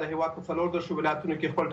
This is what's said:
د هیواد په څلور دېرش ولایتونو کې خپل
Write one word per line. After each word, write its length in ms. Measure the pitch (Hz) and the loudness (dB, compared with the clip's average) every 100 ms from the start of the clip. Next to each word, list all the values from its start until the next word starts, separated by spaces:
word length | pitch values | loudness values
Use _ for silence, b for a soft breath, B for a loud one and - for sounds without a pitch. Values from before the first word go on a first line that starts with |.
د 100 | 156 | 0
هیواد 180 | 160 160 - | 0 0 -2
په 80 | - | -2
څلور 240 | 160 175 | 0 2
دېرش 160 | 175 - 151 | 0 0 0
ولایتونو 400 | 151 143 175 151 | 2 2 0 0
کې 160 | 151 | 0
خپل 180 | 175 156 | 0 2